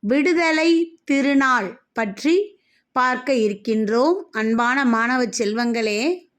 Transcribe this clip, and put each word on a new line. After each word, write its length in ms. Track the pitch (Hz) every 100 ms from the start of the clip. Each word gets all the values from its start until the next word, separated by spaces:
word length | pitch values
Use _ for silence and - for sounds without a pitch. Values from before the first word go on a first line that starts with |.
விடுதலை 680 | 202 269 302 339 330 311 330 330 330 -
திருநாள் 640 | - 277 277 277 269 247 190 - _
பற்றி 440 | - 220 190 294 349 415 - _ _ _ -
பார்க்க 340 | 254 254 254
இருக்கின்றோம். 840 | 262 214 202 - 220 214 226 285 370 339
அன்பான 520 | 220 220 226 240 262
மாணவ 380 | 269 226 233 254 240 165
செல்வங்களே 640 | 208 220 240 233 220 208 277 359 _